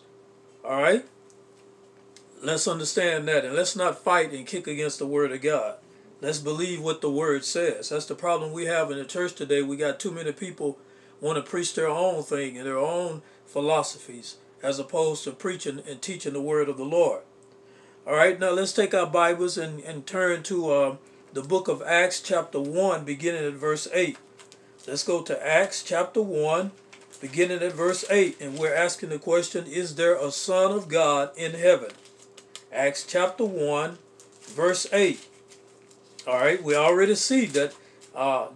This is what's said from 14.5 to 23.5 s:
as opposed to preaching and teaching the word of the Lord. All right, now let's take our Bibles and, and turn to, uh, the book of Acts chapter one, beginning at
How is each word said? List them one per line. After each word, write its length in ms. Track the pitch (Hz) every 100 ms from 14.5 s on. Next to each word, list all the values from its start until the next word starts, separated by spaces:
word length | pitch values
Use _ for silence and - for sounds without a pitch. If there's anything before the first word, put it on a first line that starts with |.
| -
as 180 | 135 135
opposed 440 | - 175 160 151
to 80 | -
preaching 500 | 127 190 185 151 139 147
and 140 | 131
teaching 320 | - 175 151
the 80 | 143
word 280 | 143 151 143
of 80 | 131
the 60 |
Lord. 380 | 135 170 160 104 - - - - - - - - -
All 100 | 151
right, 240 | 175 175
now 120 | 185
let's 220 | 180 190
take 200 | - 196
our 140 | 196 170
Bibles 500 | 175 170 175 180 175
and, 220 | 160 151
and 240 | 143 156 135
turn 380 | 190 185 170
to, 280 | 156 180 160
uh, 240 | 143 139 135 - - -
the 80 | 135
book 260 | 139 185 185
of 140 | 147
Acts 400 | 147 175 180 180
chapter 380 | - 180 160 143
one, 440 | 139 165 190 170
beginning 420 | 147 139 165 170
at 80 | 147